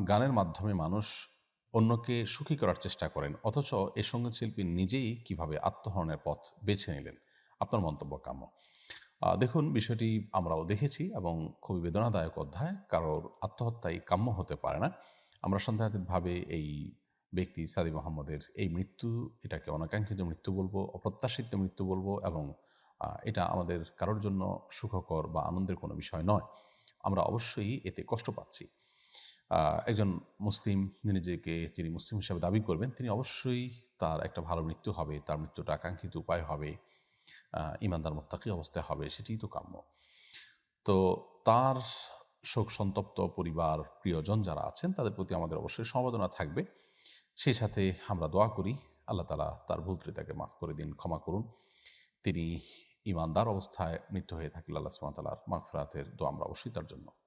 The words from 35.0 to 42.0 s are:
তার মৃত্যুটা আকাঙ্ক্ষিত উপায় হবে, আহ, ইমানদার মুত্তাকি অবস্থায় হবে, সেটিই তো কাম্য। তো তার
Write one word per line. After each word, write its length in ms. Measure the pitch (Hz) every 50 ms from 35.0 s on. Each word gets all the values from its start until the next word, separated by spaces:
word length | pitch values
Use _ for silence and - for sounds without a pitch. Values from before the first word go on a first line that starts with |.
| 80 73 76 76 -
তার 120 | - 76
মৃত্যুটা 360 | 78 80 85 - - 78 - 76
আকাঙ্ক্ষিত 420 | 73 - 82 90 80 - 85 -
উপায় 280 | 80 73 - 85 85 80
হবে, 320 | 76 80 73 76 76 78 - _ _ _ _ _ _ _ _ - - - - - - -
আহ, 220 | 80 78 78 - -
ইমানদার 320 | 110 98 90 80 78 80 76
মুত্তাকি 360 | 76 76 - - 87 - 117
অবস্থায় 360 | 95 85 78 - - 85 76
হবে, 220 | - 73 73 73 73
সেটিই 280 | - - 107 - 113
তো 100 | 110 -
কাম্য। 360 | - - - - - - - - _ _ _ _ _ - - - - - - - - - _ _ _ _ _ -
তো 420 | - 98 95 95 92 92 - - - - - -
তার 300 | 113 113 120 131 135 131 127 120 - - -